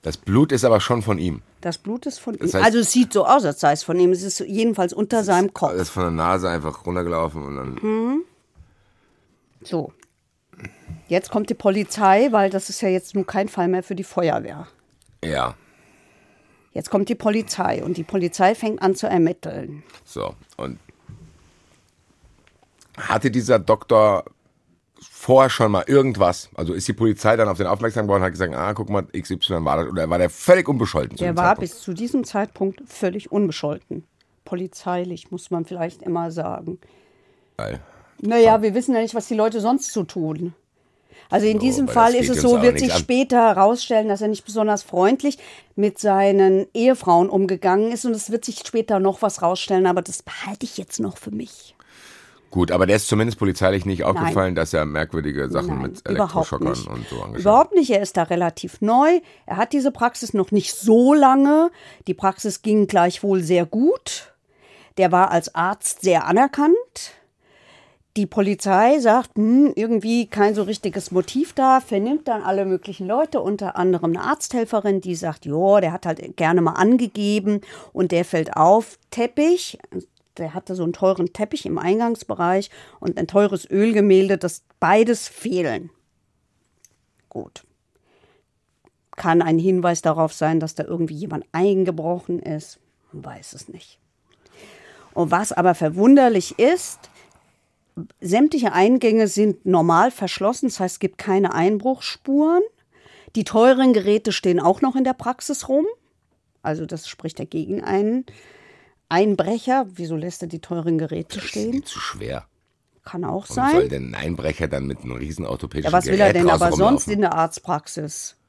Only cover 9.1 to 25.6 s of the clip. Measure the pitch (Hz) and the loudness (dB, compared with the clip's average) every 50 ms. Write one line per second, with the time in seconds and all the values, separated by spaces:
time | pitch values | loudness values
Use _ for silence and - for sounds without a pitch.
9.1 | _ _ _ _ _ _ _ _ _ _ - - - 165 143 - _ _ - _ | _ _ _ _ _ _ _ _ _ _ -12 -6 -6 -6 -6 -8 _ _ -20 _
10.1 | _ _ _ _ _ _ _ _ - - - - _ _ _ - - - _ _ | _ _ _ _ _ _ _ _ -20 -20 -20 -20 _ _ _ -20 -20 -20 _ _
11.1 | 165 190 - - - 214 208 - 240 - - 208 196 214 208 - - 220 214 190 | -2 -2 -2 -2 -4 -4 -4 -4 -8 0 0 0 2 2 -2 -4 -4 0 4 4
12.1 | 190 208 254 285 220 214 196 196 185 196 196 - 196 - - 196 185 185 185 - | 6 6 4 4 2 2 2 2 0 -4 -6 -6 -10 -4 -2 -2 -2 -2 -4 -4
13.1 | - 202 185 - - 202 202 214 - - 175 175 185 185 180 - 196 180 185 - | -6 -4 -4 -2 -4 -4 -4 -4 -4 -4 -2 0 -2 -2 -4 -6 -8 -10 -10 -6
14.1 | - - 175 160 - 113 110 107 - 147 170 - _ _ _ _ _ _ _ _ | -4 -2 -2 0 -2 -2 -6 -8 -14 -16 -18 -20 _ _ _ _ _ _ _ _
15.1 | _ _ - 82 76 67 64 60 52 _ _ _ _ _ _ _ _ _ _ _ | _ _ -8 -4 -2 -2 -2 -4 -6 _ _ _ _ _ _ _ _ _ _ _
16.1 | _ _ _ _ _ _ _ _ _ _ _ _ _ - - - - 196 196 - | _ _ _ _ _ _ _ _ _ _ _ _ _ -12 -8 -4 -2 -2 -2 -2
17.1 | 240 - - 220 208 226 214 - - - 180 - - - - 156 180 165 160 - | -6 -4 -2 -2 -2 -2 -4 -6 -8 -6 -4 -4 -4 -4 -6 -6 -6 -8 -8 -6
18.1 | - 190 175 175 - - 190 190 220 - - 214 214 - - 190 190 - - 214 | -4 -4 -4 -4 -2 2 2 2 2 0 -4 -6 -6 -2 0 -2 0 0 -2 -2
19.1 | 190 175 165 165 180 _ - 160 - - - - 147 147 156 _ - - _ _ | 2 2 2 2 0 _ -10 -12 -12 -12 -12 -12 -16 -18 -20 _ -20 -20 _ _
20.1 | - - 50 50 - - - _ _ - 65 67 60 - _ - _ _ _ - | -10 -10 -10 -10 -10 -14 -20 _ _ -12 -10 -10 -10 -14 _ -20 _ _ _ -20
21.1 | - - - - _ _ _ _ _ _ _ _ _ _ _ _ _ _ _ _ | -20 -20 -20 -20 _ _ _ _ _ _ _ _ _ _ _ _ _ _ _ _
22.1 | _ _ _ _ _ _ _ _ _ _ _ _ _ _ _ _ _ - - - | _ _ _ _ _ _ _ _ _ _ _ _ _ _ _ _ _ -14 -6 -4
23.1 | - 110 - 131 107 123 113 113 123 110 85 - 110 - - - 120 110 107 107 | -4 -2 0 0 -2 -2 0 2 2 2 4 2 0 0 2 2 4 4 4 4
24.1 | 98 85 - - _ _ _ _ _ _ _ _ _ _ _ _ _ _ - - | 2 0 -4 -8 _ _ _ _ _ _ _ _ _ _ _ _ _ _ -20 -20
25.1 | - - - - 127 135 135 131 - - | -20 -12 2 6 6 6 6 6 4 2